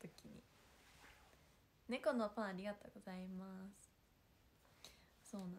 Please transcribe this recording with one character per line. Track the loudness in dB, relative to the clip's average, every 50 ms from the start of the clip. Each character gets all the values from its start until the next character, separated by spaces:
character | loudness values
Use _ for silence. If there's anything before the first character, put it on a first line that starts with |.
時 | -8 -10 -10 -10 -14 -12
に。 | -12 -12 -14 -16 -20 -20 -20 -20 -20 -20 -20 -20 -18 -18 -16 -16 -16 -18 -20 -20 -20 -20 -20 -20 -20 -20 -20 -20 -20 -20 -2 0
猫 | 0 6 8 8 8
の | 8 6 6
パ | 4 2 2
ン |
あ | 2 2
り | 0 0
が | 0 -2
と | -2 -6 -12
う | -12
ご | -10
ざ | -6 -4 -4
い | -2 -2
ま | -2 -4 -4 -4 -4 -6 -6 -6 -8 -10
す。 | -12 -18 -20 -20 -20 -20 -20 -20 -20 -20 -20 -20 -20 -20 -20 -20 -20 -20 -20 -20 -16 -16 -16 -16 -16 -20 -20 -20 -20 -14
そ | -6 -4 -2
う | -2
な | -2
ん | -4